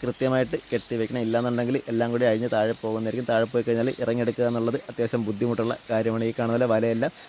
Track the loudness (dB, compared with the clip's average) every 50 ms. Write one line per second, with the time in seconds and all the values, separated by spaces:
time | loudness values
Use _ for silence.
0 | -4 -6 -2 0 0 2 2 2 0 0 -4 -6 -4 -4 -4 -4 -4 -4 -4 -2
1 | -2 -2 -2 -2 0 0 0 0 0 0 0 0 0 0 -2 -2 -2 -2 -2 0
2 | 0 0 2 2 2 2 2 2 0 0 2 2 2 2 0 -2 -4 -4 -2 -2
3 | -2 -2 -4 -2 -2 0 2 2 2 2 0 0 0 2 2 2 0 0 -2 -2
4 | -2 0 0 0 0 0 0 2 0 0 2 0 0 0 0 -2 -4 -6 -4 -2
5 | -2 0 0 -2 -2 -2 -2 0 0 0 0 0 0 -2 -2 -4 -4 -2 0 0
6 | 0 0 0 0 0 -2 -2 -2 0 0 2 2 4 4 4 4 2 2 2 0
7 | -2 -4 -4 -8 -16